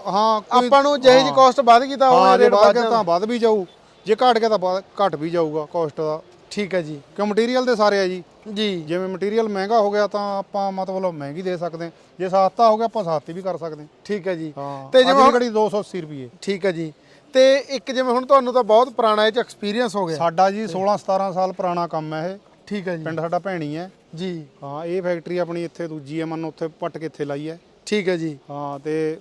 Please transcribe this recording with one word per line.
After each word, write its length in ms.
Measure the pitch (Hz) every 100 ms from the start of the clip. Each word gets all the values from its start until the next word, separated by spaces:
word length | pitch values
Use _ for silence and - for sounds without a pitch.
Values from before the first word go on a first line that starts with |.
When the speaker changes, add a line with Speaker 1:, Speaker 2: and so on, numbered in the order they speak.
| 202
Speaker 1:
ਹਾਂ, 340 | 185 220 220
ਕੋਈ 260 | - 247 247
Speaker 2:
ਆਪਾਂ 160 | 277
ਨੂੰ 180 | 277 294
ਜਿਹੇ 140 | 262 254
ਜਿਹੀ 120 | 269
Speaker 1:
ਹਾਂ। 60 |
Speaker 2:
ਕਾਸਟ 280 | 269 262 254
ਵੱਧ 220 | 240 233
ਗਈ 140 | 269 277
ਤਾਂ 120 | 262
ਉਹ 120 | 185
Speaker 1:
ਹਾਂ, 180 | 185 190
ਜੇ 60 | -
Speaker 2:
ਰੇਟ 80 |
Speaker 1:
ਵੱਧ 120 | 202 214
Speaker 2:
ਵੱਧ 100 | 220
Speaker 1:
ਗਿਆ 80 |
Speaker 2:
ਜਾਂਦਾ। 140 | 233 226
Speaker 1:
ਤਾਂ 80 | 180
ਵੱਧ 200 | 170 214
ਵੀ 140 | 240
ਜਾਊ, 260 | 226 214 180 - _ _ -
ਜੇ 80 | 208
ਘਟ 240 | 254 226
ਗਿਆ 100 | 226
ਤਾਂ 100 | 214
ਵੱਧ, 240 | 185 185
ਘਟ 320 | 196 - 196 156
ਵੀ 160 | 165
ਜਾਊਗਾ 360 | 170 160 151 151
ਕਾਸਟ 280 | 175 160 -
ਦਾ। 200 | 156 156 - _ -
Speaker 2:
ਠੀਕ 240 | - 196 180
ਹੈ 80 |
ਜੀ। 180 | 151 151 - -
Speaker 1:
ਕਿਉਂ 100 | 208
ਮਟੀਰੀਅਲ 400 | 208 233 254 254
ਦੇ 100 | 226
ਸਾਰੇ 240 | 208 202
ਆ 60 | 185
ਜੀ। 160 | 185 165 _ 214
Speaker 2:
ਜੀ। 280 | 208 214 180
Speaker 1:
ਜਿਵੇਂ 280 | 151 175 190
ਮਟੀਰੀਅਲ 400 | 185 196 220 226
ਮਹਿੰਗਾ 320 | 196 196 233
ਹੋ 100 | 208
ਗਿਆ 160 | 208 202
ਤਾਂ 320 | 208 202 196
ਆਪਾਂ 340 | 190 202 196
ਮਤਲਬ 380 | 190 190 190 185
ਮਹਿੰਗੀ 320 | 160 143 151
ਦੇ 140 | 185 180
ਸਕਦੇ 280 | 170 160 165
ਹਾਂ, 60 | - _ -
ਜੇ 80 | 185
ਸਸਤਾ 440 | 190 190 - 233
ਹੋ 60 | 214
ਗਿਆ 100 | 226
ਆਪਾਂ 180 | 220 175
ਸਸਤੀ 280 | 160 -
ਵੀ 100 | 170
ਕਰ 140 | 190 170
ਸਕਦੇ 240 | 160 151
ਹਾਂ। 80 | 151 _ -
Speaker 2:
ਠੀਕ 240 | 202 175
ਹੈ 60 | 175
ਜੀ। 180 | 160 143
Speaker 1:
ਹਾਂ, 320 | 139 139 135
Speaker 2:
ਤੇ 80 | 262
Speaker 1:
ਅੱਜ 80 | 254
Speaker 2:
ਜਿਵੇਂ 140 | 269
Speaker 1:
ਦੀ 60 | 269
Speaker 2:
ਹੁਣ 100 | 240
Speaker 1:
ਘੜੀ 120 | 240
ਦੋ 200 | 214 214
ਸੌ 120 | 196
ਅੱਸੀ 200 | 190 185
ਰੁਪਏ। 280 | 156 147 123 -
Speaker 2:
ਠੀਕ 240 | - 196 190
ਹੈ 60 |
ਜੀ। 200 | 170 160 - _ _ _
ਤੇ 320 | 262 262 277 -
ਇੱਕ 240 | 269 -
ਜਿਵੇਂ 200 | 247 254 240
ਹੁਣ 120 | 254
ਤੁਹਾਨੂੰ 260 | 277 247
ਤਾਂ 120 | 247 214
ਬਹੁਤ 240 | 220 254
ਪੁਰਾਣਾ 380 | 233 226 214 214
ਇਹ 60 |
'ਚ 60 | 240
ਐਕਸਪੀਰੀਅੰਸ 580 | 220 - 208 214 240 190
ਹੋ 100 | 180
ਗਿਆ। 100 | 156
Speaker 1:
ਸਾਡਾ 340 | 170 165 190
ਜੀ 160 | 202 220
ਸੋਲਾਂ 320 | 175 190 208
ਸਤਾਰਾਂ 340 | - 190 196
ਸਾਲ 200 | 180 185
ਪੁਰਾਣਾ 340 | 190 190 175 170
ਕੰਮ 280 | 160 156 156
ਹੈ 140 | 170
ਇਹ। 60 | 196 _ _ -
Speaker 2:
ਠੀਕ 220 | 208 180
ਹੈ 80 | 170
ਜੀ। 80 | 160
Speaker 1:
ਪਿੰਡ 160 | 160
ਸਾਡਾ 180 | 165 175
ਭੈਣੀ 380 | 180 180 151 151
ਹੈ। 140 | 185 _ _ 160
Speaker 2:
ਜੀ। 300 | 185 170 143 _
Speaker 1:
ਹਾਂ, 220 | 143 143 170
ਇਹ 180 | 180
ਫੈਕਟਰੀ 360 | 180 175 160 175
ਆਪਣੀ 260 | 170 170 170
ਇੱਥੇ 220 | - 170
ਦੂਜੀ 340 | 156 139 156
ਹੈ, 40 | 160
ਮੰਨ 200 | 160 160
ਉੱਥੇ 240 | 151 165
ਪੱਟ 300 | 156 170 151
ਕੇ 80 | 156
ਇੱਥੇ 180 | - 143
ਲਾਈ 260 | 143 151
ਹੈ। 80 | 165 _ _ -
Speaker 2:
ਠੀਕ 220 | 214 180
ਹੈ 80 | 175
ਜੀ। 220 | 160 139 -
Speaker 1:
ਹਾਂ, 280 | 143 143 143
ਤੇ 400 | 143 156 156 160